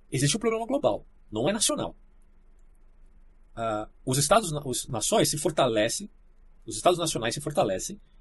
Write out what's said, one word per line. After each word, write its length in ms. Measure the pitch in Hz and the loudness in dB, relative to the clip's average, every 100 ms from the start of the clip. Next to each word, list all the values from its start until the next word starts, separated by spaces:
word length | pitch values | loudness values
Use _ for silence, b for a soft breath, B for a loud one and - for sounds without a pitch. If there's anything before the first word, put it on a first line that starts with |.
| - | -8
existe 240 | 131 143 214 | 0 0 2
um 40 | |
problema 260 | 233 220 226 | 0 0 -2
global, 400 | 269 120 98 - - - | 0 2 0 -6 -20 -8
não 160 | 104 135 | -2 0
é 60 | |
nacional. 420 | 214 - 294 95 - - - - - - - - - - - - - - - - - | 2 0 0 -4 -8 -20 -20 -20 -20 -20 -20 -20 -20 -20 -20 -20 -20 -20 -20 -18 -6
Ah, 320 | 113 107 107 - - | -4 -4 -6 -8 -2
os 120 | 131 | 0
Estados, 340 | 143 202 202 | 4 4 4
os 360 | 151 139 123 - | -4 -4 -6 -4
nações 420 | 120 - 220 185 | -4 0 2 2
se 80 | 147 | 2
fortalecem, 720 | 175 156 135 110 110 - 202 - - - - - - | 0 2 2 2 0 -2 -8 -16 -20 -20 -20 -20 -12
os 100 | 107 | 0
Estados 200 | 170 175 | 2 2
nacionais 360 | 170 - 117 | 0 -2 -2
se 80 | 120 | -4
fortalecem 580 | 143 147 120 95 - 101 - - | -4 0 0 0 -6 -12 -16 -16